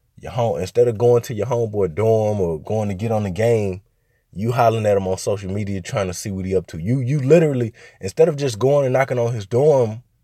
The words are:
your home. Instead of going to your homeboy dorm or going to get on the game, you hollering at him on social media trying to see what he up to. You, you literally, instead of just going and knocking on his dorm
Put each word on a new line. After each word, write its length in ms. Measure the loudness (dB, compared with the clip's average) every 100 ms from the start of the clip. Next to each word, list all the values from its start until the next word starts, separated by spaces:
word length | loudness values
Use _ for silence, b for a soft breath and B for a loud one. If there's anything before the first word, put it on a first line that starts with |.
| _ _
your 140 | -10
home. 280 | -4 -2 -2
Instead 280 | -2 2 2
of 100 | 4
going 240 | 4 4
to 100 | 2
your 140 | -4 -2
homeboy 480 | -2 -2 0 -2 0
dorm 440 | 2 2 2 0
or 220 | -2 -4
going 280 | -4 -4 -2
to 40 |
get 180 | -4 -2
on 120 | -2
the 80 | -2
game, 500 | 0 2 2 0 -6 -12 _ _ _ _
you 180 | -6 -2
hollering 340 | 2 2 2 2
at 120 | 2
him 100 | 0
on 100 | -4
social 340 | -4 -4 -4
media 300 | -6 -4 -6
trying 260 | -6 -4 -4
to 60 |
see 160 | -6 -8
what 160 | -6 -2
he 100 | -2
up 120 | -2
to. 100 | -6
You, 220 | -2 -2
you 200 | 0 -2
literally, 540 | 4 4 4 0 -4 B B B
instead 280 | -6 2 2
of 60 | 2
just 240 | -4 0
going 260 | 2 2 2
and 80 |
knocking 240 | 0 0 -2
on 160 | -2
his 120 | -4 -2
dorm 560 | 2 4 4 2 -4 -14 _